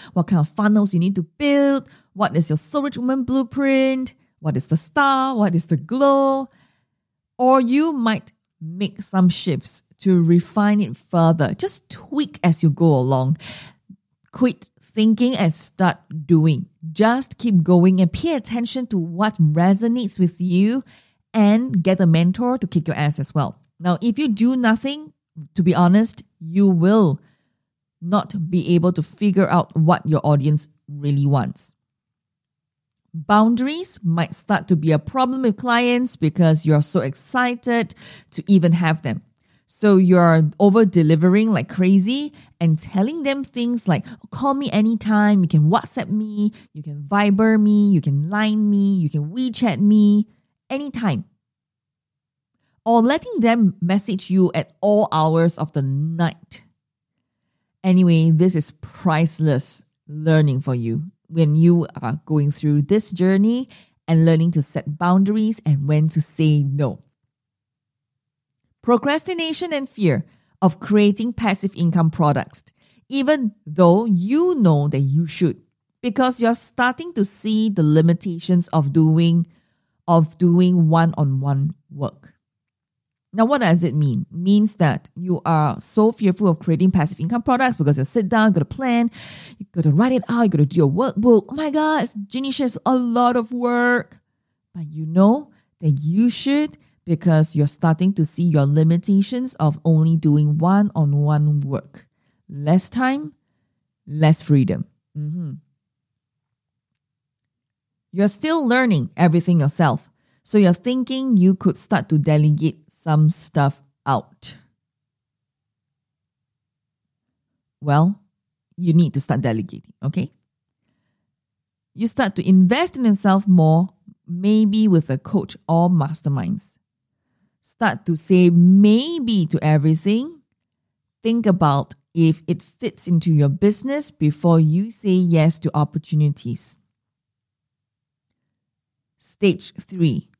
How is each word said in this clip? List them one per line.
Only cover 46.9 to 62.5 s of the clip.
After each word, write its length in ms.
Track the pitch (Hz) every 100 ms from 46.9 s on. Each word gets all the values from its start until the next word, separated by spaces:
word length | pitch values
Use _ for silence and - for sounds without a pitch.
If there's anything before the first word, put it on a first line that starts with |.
| 147 143
Viber 520 | 202 208 196 220 220
me, 300 | 208 208 208
you 100 | 180
can 280 | 143 143 156
Line 400 | 208 214 214 208
me, 260 | 202 196
you 140 | 190 151
can 200 | 151 147
WeChat 500 | 220 254 226 240 143
me, 460 | 208 214 208 208 214 _ _ _ _
anytime." 560 | 269 285 240 226 135 - _ _ _ _ _ _ _ _ _ _ _ _ _ _ _
Or 180 | - 233
letting 380 | 233 311 494 415
them 340 | 226 233 202 -
message 500 | 170 196 202 196 -
you 220 | 190 180
at 220 | - - _
all 280 | 208 208 214
hours 480 | 156 160 160 165 -
of 140 | 156
the 100 | 151
night. 800 | 135 135 156 165 170 - _ - _ _ _ _ _ _ _ _ _ _ _ _
Anyway, 480 | 185 185 180 165 160
this 240 | 156 185
is 180 | 175 147 -
priceless 1040 | - - 180 156 165 - 160 135 - - _ _ -
learning 540 | 151 156 156 151 131
for 140 | 139
you 360 | 123 117 110 165 _ _
when 220 | 165 156
you 320 | 151 170 175 156 -
are 180 | 127 156 -
going 240 | 156 143